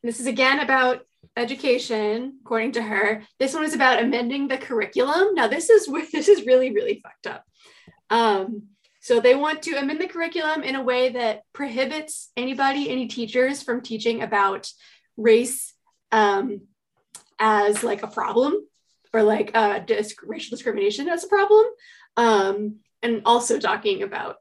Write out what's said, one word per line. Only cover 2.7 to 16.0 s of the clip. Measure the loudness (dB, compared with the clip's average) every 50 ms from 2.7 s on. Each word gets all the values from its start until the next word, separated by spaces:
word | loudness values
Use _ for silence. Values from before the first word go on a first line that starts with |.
| -4
to | -4
her. | -6 -4 -2 0 0 0 -2 -4 -8 _ _ _
This | -4 -2 -2
one | -4 -4
is | -4 -2
about | 2 2 2 4 2
amending | 0 0 0 -2 -2 -4 -4 -4 -4
the | -4 -4
curriculum. | -6 -6 -6 -4 -4 -4 -2 0 -2 0 2 2 2 2 2 2
Now | 2 0
this | 0 0 -2 4 6
is | 6 6 6
where, | 2 -6 -8 -8
<laughs> | -6
this | -6 0 6
is | 6 4 4 6
really, | 4 4 4 4 2
really | -2 -2 -2 -2 -6 -6 _
fucked | -20 _ _ -12
up. | -12 -12 -12 _ _ _ _ _ -20 _ _ _ -20 _ _ _ _
Um, | 0 2 4 2 2 0 -2 -6 -8 -12 -14 _ _ _ _ _ _ _ -2
so | 0 0 4
they | 6 6 6
want | 6 2 -2 -2 -4 -6
to | -6 -4
amend | -4 -4 -4 -4 -4
the | -6
curriculum | -6 -4 -6 -6 -4 -4 -4 -2 -2 -2 -2
in | -4 -6 -6
a | -4 -2
way | 0 0 2 0 0
that | 0 -2 -2 -2 -4 -4 _ _ _
prohibits | -10 -8 -6 -4 -4 -4 -4 -4 -8 -10 -10 -14 -14 -16 _ _
anybody, | -8 -6 -6 -4 -2 -2 0 0 -2 -4 -4
any | -4 -4 -6
teachers | -6 -6 -8 -8 -4 0 0 0 0 -2 -6 -6
from | -6 -6 -6
teaching | -6 -8 -10 -4 -2 -2 -2 -2
about | -4 -2 0 0 0 0 0 -4 -10 -16 -18 _ _ -20 _ _ _ _ _
race, | 0 4 6 6 6 4 0 -6 -10 -12 -14 _ _ _ _ _ _